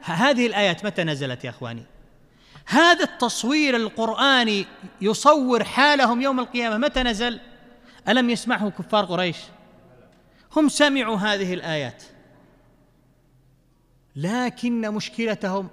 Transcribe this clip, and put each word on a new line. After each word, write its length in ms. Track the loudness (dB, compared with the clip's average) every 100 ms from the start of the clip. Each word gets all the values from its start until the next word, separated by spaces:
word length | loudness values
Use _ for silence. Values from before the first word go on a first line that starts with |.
ه-، 80 | -4
هذه 360 | 0 2 4 2
الآيات 380 | 2 0 0 -4
متى 180 | -2
نزلت 400 | -2 -2 -4 -6
يا 60 | -10
إخواني؟ 340 | -10 -10 -12 -16 -20 -20 _ _ _ _ -20 -2
هذا 380 | 4 6 4
التصوير 720 | 0 -2 -4 -2 -2 0 2 0
القرآني 880 | -2 -4 -4 0 2 4 2 0 -4 -12 -20 -4
يصور 640 | -2 2 4 4 4 0
حالهم 580 | 0 2 4 4 2 2
يوم 180 | 0 -2
القيامة 380 | -4 -4 -2 -2
متى 260 | -2 0
نزل؟ 360 | -2 -2 -4 -4 -14 -20 -20 -20 -20 -12 0
ألم 200 | 2 2
يسمعه 400 | -2 -2 -2 -2
كفار 360 | -6 -2 0 0
قريش؟ 320 | -2 -2 -4 -14 -20 -20 _ -20 -20 -20 _ _ _ _ 0
هم 140 | 2
سمعوا 480 | 4 2 2 0 0
هذه 360 | 0 0 -2
الآيات، 500 | -4 -4 -4 -6 -10 -20 -20 -20 -20 _ _ _ _ _ _ _ _ _ _ _ _ _ _ _ _ _ -8
لكن 760 | -4 -2 -4 -4 -4 -2 -4
مشكلتهم 760 | -6 -8 -4 -4 -4 -4 -4 -6